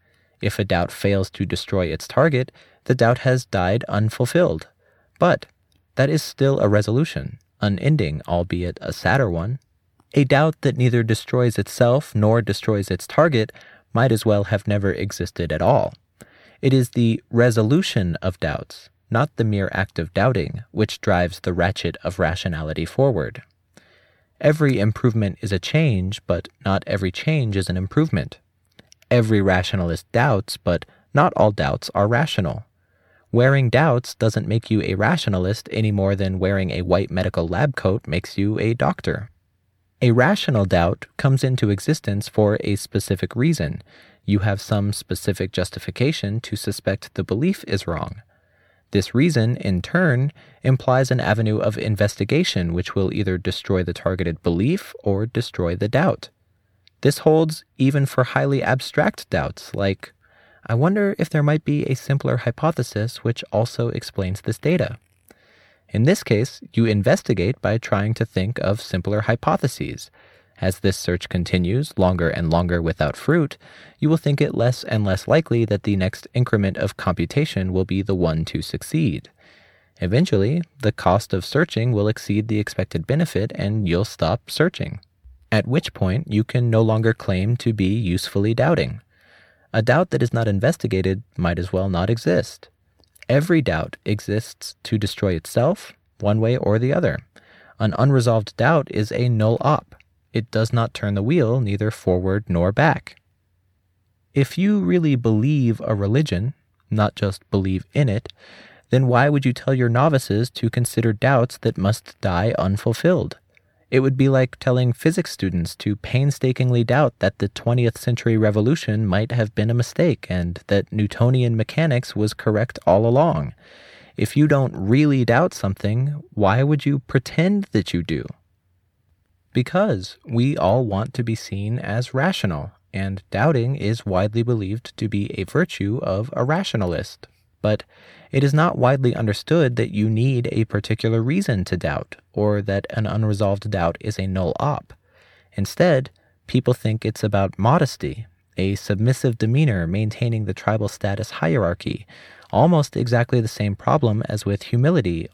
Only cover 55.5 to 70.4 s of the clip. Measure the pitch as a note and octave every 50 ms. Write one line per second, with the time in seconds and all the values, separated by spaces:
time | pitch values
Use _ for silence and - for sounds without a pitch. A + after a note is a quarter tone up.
55.5 | - - F2+ E2+ F2+ F#2 G2+ G#2 A#2 B2+ - F#3+ - - - - _ _ _ _
56.5 | _ _ _ _ _ _ _ _ _ - - C3+ D3 - - D#3+ D#3 D#3+ E3 D#3
57.5 | D#3 - - _ _ - C3 - D3 C#3+ C#3+ - - - B2 - - C#3 C#3 C#3
58.5 | C#3 C3 - - C3 C3 - - - D3 - A3 - - - - - E2+ C#2 -
59.5 | - - - - - - G2 G2 F#2+ - - - _ _ _ _ _ _ _ _
60.5 | _ _ - - A2+ A#2 C#3+ F3 G3+ G#3+ G3+ G3 - - E3+ - - D#3 C#3+ D3
61.5 | D3+ D#3+ - - D3 D3 - - C3+ - - - C#3 C#3+ - C3 A#2+ A#2+ - B2
62.5 | A#2 - - D#3+ E3+ - B2 - - G#2 G#2+ A#2+ - - - A#2 A#2 - - -
63.5 | - G#2 A#2 - - - A#2+ A#2 - - - - - - F#2+ F#2 F#2+ - - -
64.5 | A2 - - D3 F3 E3+ - - A#2+ - _ _ _ _ _ _ _ _ _ _
65.5 | _ _ _ _ _ _ _ _ - G#2 A#2 D3+ G3 - - - A2+ G#2 A#2+ -
66.5 | - - - - - A#2 A#2 A2 G#2 G#2 F#2 A#2+ E3 - - - A#2 F2+ F2 G#2+
67.5 | - - - G2 G#2+ A#2 - - - A2 G2+ A2 A2+ - A2+ - - F#2+ F#2 G2+
68.5 | A#2 - - F#2+ G2+ A2 - - - F2+ F2 G2 G#2 G#2+ - - A#2 - - D3
69.5 | E3 G3 - C3 - - B2+ B2 A#2+ - - - _ _ _ _ _ _